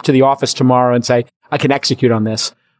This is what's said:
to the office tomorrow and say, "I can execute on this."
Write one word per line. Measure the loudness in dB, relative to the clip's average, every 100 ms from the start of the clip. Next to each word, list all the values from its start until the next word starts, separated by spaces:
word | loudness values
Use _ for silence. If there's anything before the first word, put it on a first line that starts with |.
to | 0
the | 2
office | 2 0 -4
tomorrow | 0 2 2 2
and | 0 0
say, | -2 -4 _ _
"I | -4
can | -2
execute | -2 -4 -2 0
on | 0
this." | -2 -4 -8 -12 _